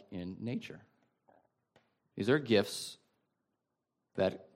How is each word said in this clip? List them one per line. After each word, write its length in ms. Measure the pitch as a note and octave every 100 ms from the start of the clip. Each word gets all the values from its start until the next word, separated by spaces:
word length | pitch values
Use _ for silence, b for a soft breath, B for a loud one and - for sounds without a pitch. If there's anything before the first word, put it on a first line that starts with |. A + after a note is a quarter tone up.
| -
in 260 | F#2+ F2 F2
nature. 400 | A2+ C3 - - - _ _ _ _ _ _ _ _ _ _ _ _ -
These 140 | G2+
are 80 | D3
gifts 580 | C3+ G#2+ G#2+ - - - _ _ _ _ _ _ _ _ _ _ _
that 340 | - F#2+ F2+ -